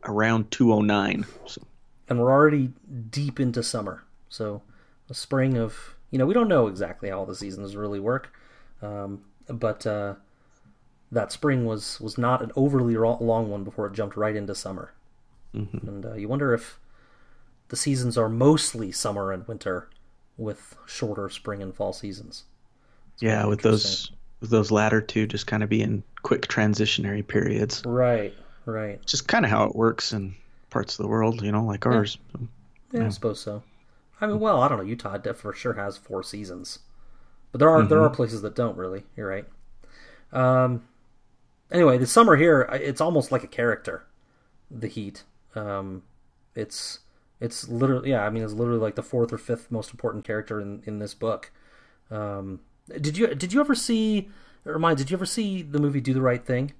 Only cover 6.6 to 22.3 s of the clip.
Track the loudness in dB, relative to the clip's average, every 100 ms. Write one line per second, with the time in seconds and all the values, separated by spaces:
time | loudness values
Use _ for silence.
6.6 | 2 0 -6 -6 -8 -6 -6 -8 -10 -10
7.6 | -10 -8 -6 -4 -2 -2 -4 -20 -20 -20
8.6 | -20 -14 -10 -8 -10 -12 -16 _ -12 -4
9.6 | -4 -2 -4 -4 -4 -8 _ _ _ _
10.6 | _ _ _ _ _ -4 -4 -2 0 2
11.6 | 0 -2 -6 -10 -8 -2 0 0 -2 2
12.6 | 2 4 2 4 2 2 2 2 0 -4
13.6 | -8 -6 -6 -4 -6 -2 -2 -2 -6 -8
14.6 | -8 -10 -12 -20 _ _ _ -20 -12 -8
15.6 | -8 -8 -10 -10 -12 -10 -6 -2 2 0
16.6 | -2 -20 -20 -20 _ _ -20 -20 -20 _
17.6 | _ -4 0 0 0 0 0 4 6 6
18.6 | 2 -4 -8 -4 -4 -2 -4 -6 -8 -8
19.6 | -4 -6 -6 -20 -20 _ _ -10 -10 -10
20.6 | -16 -20 -16 -8 -6 -4 -8 -8 -10 -8
21.6 | -10 -6 -6 -6 -10 -12 -14